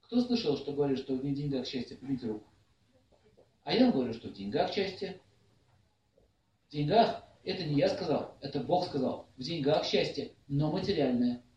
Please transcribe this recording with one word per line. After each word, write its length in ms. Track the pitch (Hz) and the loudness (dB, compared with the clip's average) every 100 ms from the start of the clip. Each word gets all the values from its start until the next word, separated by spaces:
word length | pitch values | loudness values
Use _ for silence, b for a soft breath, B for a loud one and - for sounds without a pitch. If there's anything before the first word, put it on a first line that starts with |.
Кто 200 | _ 247 | _ 0
слышал, 360 | 240 233 151 135 | 2 2 2 0
что 160 | - | -2
говорит, 260 | 139 143 131 | 0 2 2
что 140 | - | 0
не 180 | 131 139 | -2 0
в 40 | 139 | -2
деньгах 300 | 147 135 123 | -2 -2 -4
счастье? 300 | 131 117 - | -6 -6 -10
Поднимите 320 | 135 135 120 | -4 -4 -2
руку. 200 | 107 - _ _ _ _ _ _ _ _ _ - _ | -6 -10 _ _ _ _ _ _ _ _ _ -20 _
А 100 | - | -2
я 120 | 190 254 | 4 6
вам 60 | |
говорю, 220 | 139 123 | 4 0
что 140 | 113 - | -4 -10
в 60 | |
деньгах 400 | - 101 143 180 | -10 -4 0 0
счастье. 480 | - 190 - 185 185 _ _ _ _ _ _ _ _ _ _ _ _ _ _ _ | 0 -2 -4 -10 -10 _ _ _ _ _ _ _ _ _ _ _ _ _ _ _
В 40 | |
деньгах. 520 | 147 147 208 226 - - - | -4 2 6 4 2 -12 -16
Это 200 | - 185 | -8 -6
не 120 | 156 143 | 0 2
я 140 | 190 | 2
сказал, 480 | - 170 127 - - | 2 0 -2 -2 -10
это 180 | - 147 | -8 -6
Бог 260 | 123 180 180 | 0 0 0
сказал. 420 | 143 123 - - - | -2 -2 -4 -10 -12
В 40 | |
деньгах 440 | - 170 139 156 - | -8 -2 2 2 2
счастье, 480 | 196 156 - - - _ | 0 0 -4 -10 -12 _
но 240 | 143 151 | 0 0
материальное. 680 | 175 180 - 131 123 123 123 - | 0 0 2 2 2 0 0 -8